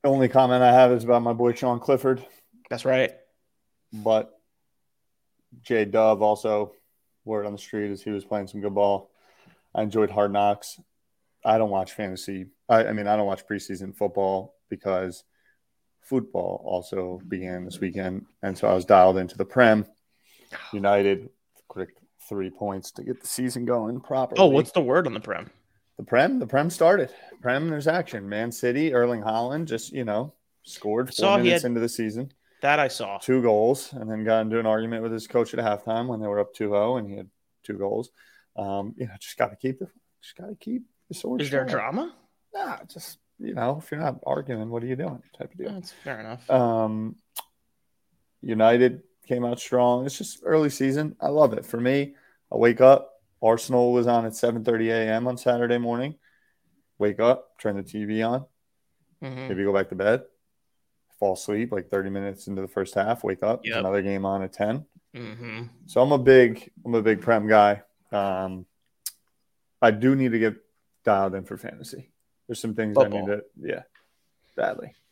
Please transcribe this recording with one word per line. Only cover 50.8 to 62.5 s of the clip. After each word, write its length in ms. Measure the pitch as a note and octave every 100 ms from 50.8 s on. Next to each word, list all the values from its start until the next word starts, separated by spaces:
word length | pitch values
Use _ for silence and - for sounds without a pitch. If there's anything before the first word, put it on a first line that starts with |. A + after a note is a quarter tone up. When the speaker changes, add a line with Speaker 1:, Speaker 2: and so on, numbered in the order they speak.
| C3+ C#3 D3+ -
Speaker 1:
I 80 | -
love 240 | D3 C#3
it. 140 | A2 -
For 120 | A#2
me, 360 | B2 C#3 C#3 - _ _ _
I 60 | A2
wake 240 | A#2 A#2
up. 400 | B2+ C#3 - _ _ _
Arsenal 500 | A2 A2+ - B2+ B2
was 140 | B2 A#2+
on 180 | A#2
at 100 | A2+
seven 300 | A2 A#2+ A#2
thirty 240 | A2+ A2+ A2+
A 240 | A2+ A2
M 140 | A2 B2
on 80 | B2
Saturday 400 | B2 A#2+ A#2+ A#2+
morning. 380 | A#2+ A#2 C3+ D#3 _ _ _ _ _ _ _ _
Wake 220 | G#2 G2+
up, 380 | A#2 B2+ - _
turn 160 | A2 G2
the 60 |
T 240 | F#2 G#2+ G#2
V 160 | A2
on, 240 | A2+ B2+ C#3 _ _ _ _ _ _ _
Speaker 2:
Mm-hmm. 260 | C3+ B2+ C3
Speaker 1:
maybe 160 | F#2+
go 100 | G2+
back 160 | G2 F#2+
to 40 |
bed, 300 | F#2 G2+ B2 - _ _ _ _ _ _ _ _ _
fall 160 | G2
asleep, 380 | F#2 - G#2 A#2
like, 180 | G2+ F2+
thirty 180 | G2 G2
minutes 380 | G2 G2 F#2+
into 160 | -